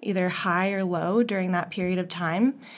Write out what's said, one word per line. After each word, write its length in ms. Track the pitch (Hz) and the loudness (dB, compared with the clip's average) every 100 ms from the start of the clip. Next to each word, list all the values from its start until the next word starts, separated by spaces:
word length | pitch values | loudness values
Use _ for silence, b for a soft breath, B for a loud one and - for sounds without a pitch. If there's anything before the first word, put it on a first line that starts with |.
either 260 | - 190 180 | -4 0 0
high 440 | - 196 175 190 | -2 0 2 2
or 120 | 196 | 0
low, 380 | 185 175 165 214 | 0 0 2 2
during 300 | 233 196 185 | 2 2 0
that 180 | 175 175 | 0 -2
period 280 | 196 180 185 | -2 0 0
of 100 | 175 | -2
time, 520 | 170 170 170 247 269 B | -4 -2 2 2 2 B